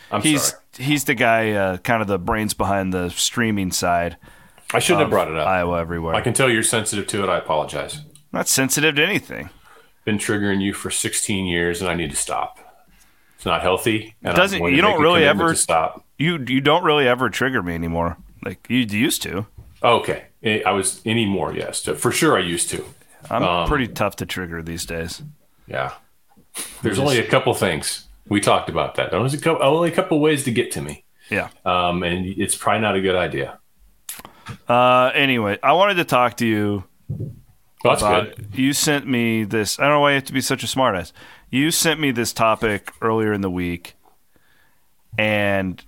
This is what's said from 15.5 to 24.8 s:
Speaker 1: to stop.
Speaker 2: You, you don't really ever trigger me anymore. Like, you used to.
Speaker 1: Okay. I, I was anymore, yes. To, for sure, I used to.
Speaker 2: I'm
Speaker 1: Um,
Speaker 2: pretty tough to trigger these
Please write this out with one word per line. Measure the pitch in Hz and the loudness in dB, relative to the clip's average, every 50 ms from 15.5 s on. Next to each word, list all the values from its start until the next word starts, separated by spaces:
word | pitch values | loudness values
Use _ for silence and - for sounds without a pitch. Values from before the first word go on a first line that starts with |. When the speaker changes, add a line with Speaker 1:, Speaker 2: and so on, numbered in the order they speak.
Speaker 1:
to | 160 - | 2 0
stop. | - - 82 80 - - - - - _ _ - | 0 2 2 2 0 0 -6 -10 -20 _ _ -2
Speaker 2:
You, | - 170 175 160 123 | 0 0 0 -2 -2
you | 117 131 135 | 0 0 2
don't | 139 147 151 175 180 | 4 4 4 4 4
really | 160 151 147 139 120 | 4 4 4 4 4
ever | 123 123 131 110 | 4 2 2 0
trigger | 92 - 120 135 131 117 | 0 0 -2 0 0 -2
me | 90 87 85 | -2 -2 -4
anymore. | 82 85 82 85 85 85 85 82 - - - - - - | -4 -2 -2 -2 0 -2 -2 -4 -8 -14 -20 -18 -12 -10
Like, | 98 95 - _ - | -10 -10 -10 _ -2
you | - 131 | 0 0
used | 123 104 101 104 123 165 - - | 0 0 0 0 0 0 0 -2
to. | - - 80 95 113 - - - - - - - | -6 -6 -6 -6 -6 -8 -12 -20 -20 -20 -8 0
Speaker 1:
Okay. | - 123 117 104 - - - - - - _ _ - | 4 4 4 4 2 -2 -4 -6 -6 -18 _ _ -2
I, | 110 107 107 - | 0 0 2 2
I | 95 | 0
was | 101 98 95 - - - - | 0 0 0 -2 -4 -6 -4
anymore, | 113 113 117 113 101 98 90 76 78 82 | -2 0 0 2 0 0 -2 -2 -4 -4
yes. | 82 80 - - - | -6 -8 -6 -8 -6
To, | - - - | -4 -4 -4
for | 76 - 123 | 0 0 -2
sure, | - - - 156 127 | 0 2 2 4 4
I | 95 | 4
used | 92 87 85 85 - - | 2 0 -2 -2 -4 -4
to. | - 85 - - - - - _ - - - - | -4 -8 -10 -12 -16 -20 -20 _ -20 -20 -10 -4
Speaker 2:
I'm | 110 113 | -2 0
Speaker 1:
Um, | - 90 87 87 85 - | 0 2 0 0 0 0
Speaker 2:
pretty | 151 143 123 107 | 0 0 -2 -2
tough | - - 107 101 - | -2 -2 -2 -2 -2
to | - 92 | -6 -8
trigger | 87 - 92 92 82 85 85 | -8 -6 -8 -8 -8 -8 -10
these | 82 82 82 82 | -8 -8 -8 -8